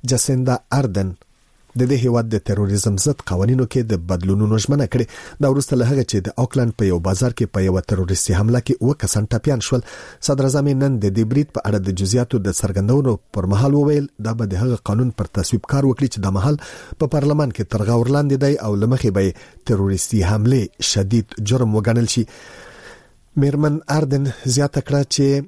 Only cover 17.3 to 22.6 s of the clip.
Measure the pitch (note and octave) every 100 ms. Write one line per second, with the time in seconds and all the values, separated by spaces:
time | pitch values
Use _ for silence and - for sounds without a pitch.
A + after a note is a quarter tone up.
17.3 | D3+ C#3+ - G#2 A2 G#2 A#2 A#2 C#3+ D3
18.3 | C#3 C#3 D3 A2 G2+ A2 C3 A#2 G2 F#2+
19.3 | - - - - G#2+ G2 F#2+ - A2 F2+
20.3 | G#2+ A2 C3 G2 _ - G#2 F#2+ A#2 G#2
21.3 | - G#2 B2+ A#2 G#2+ G#2+ A#2 A#2 - A2
22.3 | - - -